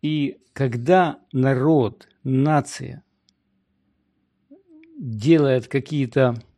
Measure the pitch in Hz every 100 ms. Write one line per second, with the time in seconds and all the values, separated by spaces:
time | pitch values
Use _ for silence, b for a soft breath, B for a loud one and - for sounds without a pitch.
0 | 147 156 139 - _ - 139 117 123 185
1 | 170 - _ 131 131 127 143 156 110 -
2 | - _ 127 131 143 151 - - 131 156
3 | _ _ _ _ _ _ _ _ _ _
4 | _ _ _ _ _ 311 370 311 330 311
5 | 143 110 123 165 139 127 - 139 131 147
6 | 127 139 131 120 -